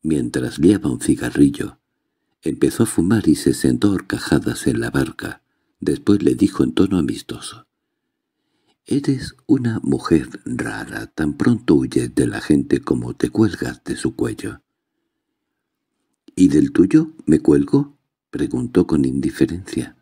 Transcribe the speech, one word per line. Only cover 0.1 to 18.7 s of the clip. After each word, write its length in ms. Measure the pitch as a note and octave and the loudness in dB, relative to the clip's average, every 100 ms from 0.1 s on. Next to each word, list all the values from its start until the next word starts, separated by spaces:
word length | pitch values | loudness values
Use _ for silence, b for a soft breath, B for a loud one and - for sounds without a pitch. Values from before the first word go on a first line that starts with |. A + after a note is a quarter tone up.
| D2+ A#1+ C2+ B1 - | -2 -2 -4 -6 2
liaba 320 | E2 G2+ - | 4 4 0
un 100 | - | -4
cigarrillo. 760 | - - A#2+ C3 C#3+ - - - _ _ _ _ _ _ | -2 -2 -2 2 2 2 -10 -12 _ _ _ _ _ _
Empezó 400 | D#2+ C#2+ C#2 - | -8 0 -2 0
a 40 | A2+ | -2
fumar 420 | - F2 A2+ - | 0 2 2 2
y 80 | - | 2
se 180 | - | 0
sentó 340 | - C2 B1 G#2 | 0 0 2 0
a 40 | |
horcajadas 720 | F#2+ - - - C#2+ - - - | 0 -4 -8 -2 0 0 -4 -2
en 140 | A#1 | -2
la 100 | A#1 | -2
barca. 520 | - C2 - - - _ _ _ _ | -2 -4 -6 -14 -16 _ _ _ _
Después 420 | - D2 - G2+ | -4 -2 2 2
le 120 | - | 2
dijo 300 | - - - | 0 0 2
en 80 | B1+ | -2
tono 260 | - F#2+ F#2 | 2 2 2
amistoso: 680 | D2 - - - - - _ _ _ _ _ _ _ _ _ _ _ _ | -2 -4 -12 -14 -14 -18 _ _ _ _ _ _ _ _ _ _ _ _
"Eres 520 | - C3+ C#3 C3 - - - | -4 -2 0 -4 -6 -12 0
una 320 | C3+ A#2+ A2 | 2 2 -2
mujer 600 | C#2+ C#2 - D#2+ C2 - | -2 -2 2 2 2 -12
rara, 600 | - - - - - G2 G#2+ | -10 -6 -6 -8 -10 -10 -10
tan 300 | - D2+ C#2+ | -4 -4 2
pronto 380 | B2 A#2 - | 2 2 4
huyes 400 | D2+ B1+ C2 A#1+ | 2 4 -2 -2
de 120 | - B1 | -2 -2
la 140 | G#1 | -2
gente 400 | - D2 C2+ C#2 | 2 2 2 -2
como 340 | - B1+ A#1+ | 0 -4 -4
te 160 | - - | -4 -2
cuelgas 540 | - A2 - - - | 2 0 0 -8 -8
de 120 | - - | -10 -6
su 200 | - - | -6 -4
cuello". 440 | A#2+ G#2+ - - _ _ _ _ _ _ _ _ _ _ _ _ _ _ _ _ - | -6 -6 -12 -14 _ _ _ _ _ _ _ _ _ _ _ _ _ _ _ _ -14
"¿Y 140 | - F#2 | 2 4
del 240 | C#3 - | 4 2
tuyo 400 | - F#2+ D#3 D#3 - - | 2 4 4 2 -6 0
me 140 | D3+ | 2
cuelgo?", 560 | - - - C#3 C#3+ _ _ _ _ | 4 2 4 0 0 _ _ _ _
preguntó 560 | - - B2 A#2+ | -8 -6 -4 -2